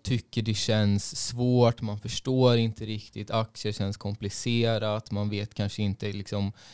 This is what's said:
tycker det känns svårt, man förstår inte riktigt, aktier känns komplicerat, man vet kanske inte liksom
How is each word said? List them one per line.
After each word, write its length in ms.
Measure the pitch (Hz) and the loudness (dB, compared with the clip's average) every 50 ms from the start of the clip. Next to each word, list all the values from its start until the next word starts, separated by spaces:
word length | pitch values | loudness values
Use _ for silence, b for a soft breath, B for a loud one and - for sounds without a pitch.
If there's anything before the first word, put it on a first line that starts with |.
| - | -4
tycker 400 | - 127 117 - - - 120 110 | -2 -2 -2 -2 -2 -4 -2 0
det 120 | 110 110 | 0 0
känns 720 | - - - 110 107 107 101 101 101 - - - - - | 0 2 2 2 4 4 4 4 2 0 -2 -6 -4 -6
svårt, 540 | - 120 120 123 123 123 123 120 117 117 - | -4 -2 0 2 4 6 6 6 6 4 2
man 180 | - 107 104 107 | -4 -6 -6 -6
förstår 580 | - 120 120 - - 131 131 131 127 123 120 | -6 -6 -6 -6 -2 0 2 4 6 6 6
inte 280 | 117 117 113 110 - 113 | 6 2 0 -2 -4 -8
riktigt, 440 | 107 110 107 - - - 110 107 - | -8 -8 -8 -10 -12 -12 -12 -8 -4
aktier 420 | 110 110 110 110 - - - 107 104 | -2 -2 -2 -2 -6 -8 -6 -4 -4
känns 240 | - 101 98 101 | -2 -2 -4 -4
komplicerat, 1120 | - - 101 101 - 104 101 - - - 120 120 117 117 113 113 107 110 107 104 110 - - | -4 -6 -8 -6 -6 -6 -8 -6 -4 -2 0 2 2 2 2 2 0 0 0 -2 -2 -4 -4
man 200 | - 101 104 104 | -4 -2 -2 -2
vet 240 | 104 101 101 104 - | -2 -4 -4 -6 -4
kanske 280 | - 104 101 - - 107 | -4 -4 -2 -2 -2 -2
inte 300 | 101 95 - - 104 98 | -2 -2 -2 -4 -6 -6
liksom 400 | 101 98 - - 101 101 98 95 B B B | -6 -8 -6 -4 -2 -2 -2 -4 B B B